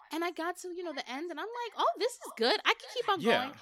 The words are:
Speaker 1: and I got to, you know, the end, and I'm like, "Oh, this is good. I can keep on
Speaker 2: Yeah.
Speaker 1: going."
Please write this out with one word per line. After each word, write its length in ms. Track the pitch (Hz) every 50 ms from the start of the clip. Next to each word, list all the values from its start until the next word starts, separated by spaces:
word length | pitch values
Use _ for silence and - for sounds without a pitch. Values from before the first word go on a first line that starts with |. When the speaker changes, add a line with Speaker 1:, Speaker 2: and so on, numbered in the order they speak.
| - -
Speaker 1:
and 100 | 294 330
I 80 | 339 359
got 260 | 311 - 320 349 349 -
to, 100 | - 359
you 160 | 339 359 359
know, 80 | 330
the 160 | 285 269 - 233
end, 220 | 247 277 339 349
and 80 | 320 294
I'm 60 | 359
like, 260 | 440 480 480 466 427 - -
"Oh, 120 | 381 640 679 330
this 140 | 392 508
is 80 | - - 571 - -
good. 240 | - 220 254 302 - -
I 100 | 294 440
can 140 | - - - -
keep 140 | - - -
on 120 | 392 339
Speaker 2:
Yeah. 260 | 196 233 196 110 254
Speaker 1:
going." 80 | 277 - -